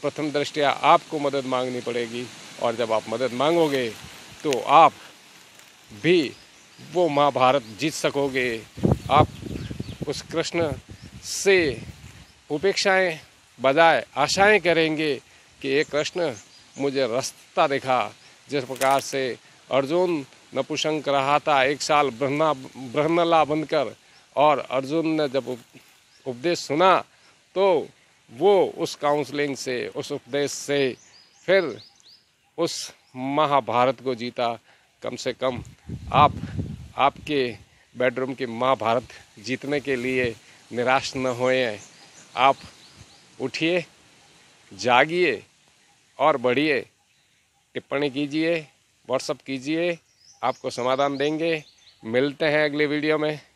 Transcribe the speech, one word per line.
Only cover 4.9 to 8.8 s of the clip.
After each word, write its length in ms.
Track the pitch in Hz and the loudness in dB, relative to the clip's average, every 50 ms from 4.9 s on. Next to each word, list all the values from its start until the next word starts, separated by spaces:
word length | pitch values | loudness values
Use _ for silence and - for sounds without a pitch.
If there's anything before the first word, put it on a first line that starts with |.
| - - - - - - - - - - - - _ - - - - _ - _ 107 104 107 | 6 2 -20 -20 -20 -20 -20 -20 -20 -20 -20 -20 _ -20 -20 -20 -20 _ -20 _ -20 -4 0
भी 300 | 151 180 180 147 110 - - - - - - - - - - 127 135 | 2 2 2 2 -2 -6 -12 -20 -20 -20 -20 -20 -20 -20 -20 -20 -6
वो 180 | 151 170 180 160 | -2 0 0 2
महाभारत 540 | 147 143 147 143 123 - 127 127 131 143 117 | 2 4 2 2 4 4 4 4 4 2 0
जीत 300 | 107 110 95 135 160 147 | -4 -10 -4 -4 -4 -4
सकोगे। 720 | - - 156 135 143 139 143 131 131 127 123 117 110 107 - _ - | -2 -4 -2 -2 0 -4 -2 -2 -2 -2 -2 -4 -6 -8 -14 _ -2